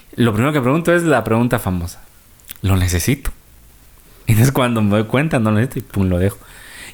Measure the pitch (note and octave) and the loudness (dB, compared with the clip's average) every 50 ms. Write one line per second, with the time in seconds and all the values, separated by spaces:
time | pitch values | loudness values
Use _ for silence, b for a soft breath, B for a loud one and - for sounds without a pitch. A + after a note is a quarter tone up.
0 | B B - - A#2 A#2 G#2 G#2 B2 D3+ D3+ D3 A#2+ B2 C#3+ F3 E3 F3 F3 F3 | B B -2 0 0 0 2 0 0 0 0 0 0 0 0 0 2 2 0 2
1 | E3+ D#3+ C#3 A#2 G2+ G#2+ A2 A#2 A#2+ B2 B2+ A2+ - G2+ F#2 F2 F2 F2 - - | 2 2 0 0 0 0 0 0 2 0 0 -2 -2 -4 -4 -4 -4 -8 -10 -14
2 | - - - - _ - - - - - - - - F#2+ G2 F#2+ F2+ F2+ F2+ F2 | -20 -20 -20 -20 _ -20 -20 -20 -20 -20 -14 -4 -2 0 2 2 2 0 -2 -2
3 | - A#2 C#3 - - - - - - - - - - - - - - - - - | 0 -2 -2 -2 -4 -8 -10 -10 -18 -20 -20 -20 -20 -20 -20 -20 -20 -20 -20 -20
4 | - - - - - - A2 G#2+ A#2+ C#3 C3+ C#3+ B2+ A#2+ A#2 A2+ G#2+ G2+ G2+ G#2+ | -20 -20 -20 -8 -2 0 2 4 4 2 2 0 0 0 0 0 2 2 2 2
5 | G#2+ A2 - B2+ D#3 D#3+ D#3+ C3 A2 A2 G#2+ G#2 A#2+ C3 - - - - - G2+ | 0 0 0 0 0 0 0 0 0 2 2 0 0 -2 -4 -8 -10 -6 -4 -2
6 | F#2+ F#2 F2+ F2 F#2 G2+ - - B B B B B B B B B B | 0 2 2 2 0 0 -2 -4 B B B B B B B B B B